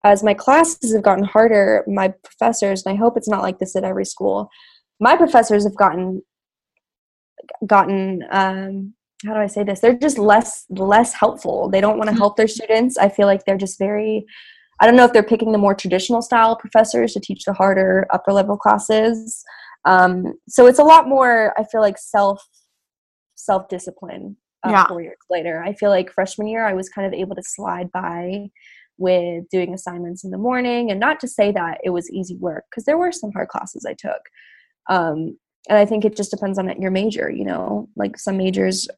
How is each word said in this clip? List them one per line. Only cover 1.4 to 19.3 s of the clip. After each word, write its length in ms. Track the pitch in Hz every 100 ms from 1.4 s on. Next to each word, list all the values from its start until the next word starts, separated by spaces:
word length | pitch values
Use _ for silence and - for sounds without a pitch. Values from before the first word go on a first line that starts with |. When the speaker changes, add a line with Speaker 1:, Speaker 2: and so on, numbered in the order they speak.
| 226 214 196 - -
Speaker 1:
my 220 | 196 190 196
professors, 600 | _ _ 233 226 202 190
and 80 | 190
I 40 | 202
hope 200 | 233 233
it's 120 | 214
not 140 | 202
like 160 | 185 185
this 180 | 190 190
at 80 |
every 200 | 190 190
school, 440 | 190 - 202 196 208 _ _ _ _ _
my 160 | 233 339
professors 480 | 330 247 226 208
have 120 | 208 202
gotten, 460 | 196 165 185 190 - _ _ _ _ _ _ _ _ _ _ _ - - 202
gotten, 580 | 202 185 196 190 185 -
um, 640 | 196 190 190 196 196 196 220 _ _ 208
how 80 |
do 60 | 214
I 60 | 208
say 160 | 208
this? 160 | 208 190
They're 140 | 233 247
just 200 | 294 269
less, 460 | 208 208 233 - -
less 420 | 185 190 208 240
helpful. 560 | - 214 - 175 104 -
They 120 | 190
don't 180 | 208 214
wanna 140 | 214
Speaker 2:
Mm-hmm. 60 | 226
Speaker 1:
help 180 | 208 208
their 100 | 220
students. 480 | 220 - 220 247 262
I 100 | 196
feel 180 | 196 202
like 180 | 196
they're 120 | - 196
just 220 | 190 -
very, 460 | 196 208 214 214 202 - - _ _ _
I 60 | 220
don't 80 | 240
know 80 |
if 80 | 240
they're 100 | 240
picking 260 | 214 226 226
the 80 | 214
more 160 | 202
traditional 480 | 202 - 180 - 233
style 320 | 233 240 226 226
professors 560 | 214 220 220 240 233
to 60 | 208
teach 240 | - 190
the 80 | -
harder 540 | 196 196 190 190 185 190
upper 220 | 185 190
level 240 | 196 196 202
classes. 840 | 208 208 - 220 220 226 220